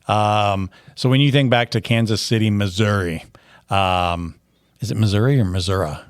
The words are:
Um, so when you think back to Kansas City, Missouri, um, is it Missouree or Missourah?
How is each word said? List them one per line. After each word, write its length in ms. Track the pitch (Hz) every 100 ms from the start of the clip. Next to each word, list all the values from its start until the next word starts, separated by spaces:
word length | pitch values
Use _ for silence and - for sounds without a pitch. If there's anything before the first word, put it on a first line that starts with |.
| -
Um, 600 | 107 107 104 104 98 95 - -
so 140 | - 131
when 120 | 131
you 100 | 143
think 200 | 139 135
back 200 | 120 120
to 100 | 117
Kansas 400 | - 117 110 107
City, 300 | - 117 107
Missouri, 760 | 104 101 90 107 104 90 80 - - _ - _
um, 640 | 98 95 90 90 85 85 - _ _ _ _
is 100 | 104
it 60 | 110
Missouree 420 | 107 101 120 143
or 60 |
Missourah? 580 | 101 92 87 95 85 71